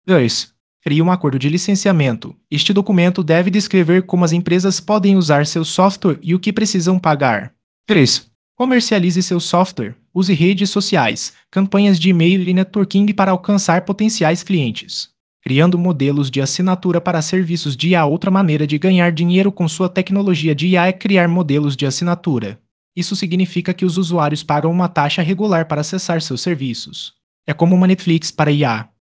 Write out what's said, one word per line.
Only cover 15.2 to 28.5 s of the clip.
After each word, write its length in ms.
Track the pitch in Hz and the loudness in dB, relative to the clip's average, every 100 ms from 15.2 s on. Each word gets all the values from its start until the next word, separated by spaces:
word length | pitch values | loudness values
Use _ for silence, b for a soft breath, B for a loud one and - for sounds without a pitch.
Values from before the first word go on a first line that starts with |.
| _ _ | _ _
Criando 360 | - 135 175 180 | -2 2 2 2
modelos 520 | 180 151 139 143 135 | 0 0 0 0 -2
de 100 | 135 | -2
assinatura 580 | 135 - 185 180 180 170 | -4 -2 -2 -2 -2 -2
para 220 | 185 170 | -2 -2
serviços 560 | 151 185 170 170 147 123 | -2 -2 -2 -4 -4 -4
de 140 | 160 | 0
I 60 | 180 | 2
A. 100 | 147 | 2
Outra 240 | 165 190 | 0 0
maneira 360 | 190 185 151 151 | 2 2 0 0
de 120 | 147 | 0
ganhar 340 | 185 185 175 | 2 2 2
dinheiro 400 | 160 175 185 196 | 0 0 2 2
com 160 | 196 165 | 0 -4
sua 180 | - 180 | -2 -2
tecnologia 640 | 185 180 196 202 170 156 | -2 -2 0 0 0 0
de 140 | 143 175 | 0 0
I 80 | 180 | 2
A 80 | 180 | 2
é 80 | |
criar 340 | 185 190 196 175 | 0 0 2 2
modelos 480 | 175 151 143 147 131 | 2 0 0 0 -2
de 80 | |
assinatura. 720 | 139 - 175 175 175 127 104 110 _ _ _ - | -2 -2 -2 -2 -2 -4 -4 -10 _ _ _ -8
Isso 180 | 175 | -4
significa 600 | 190 185 180 185 175 175 | -4 -2 -2 -2 -2 -4
que 100 | 180 | -2
os 140 | 185 170 | -2 -2
usuários 440 | 175 175 147 151 | -2 0 0 -2
pagam 280 | - 151 160 | -2 -2 0
uma 180 | 175 175 | 0 0
taxa 320 | 165 147 - | 0 0 0
regular 460 | 165 190 208 170 160 | -2 -2 0 0 -2
para 160 | 147 | -4
acessar 400 | 151 190 - 165 | -4 -6 -4 -4
seus 180 | - 127 | -4 -6
serviços. 720 | 180 156 131 113 - - - - _ _ - | -4 -4 -6 -8 -12 -14 -16 -18 _ _ -8
É 60 | |
como 240 | 147 170 185 | 0 2 4
uma 100 | 185 | 4
Netflix 440 | 185 - 165 - | 2 0 -2 -2
para 200 | - 151 | -2 0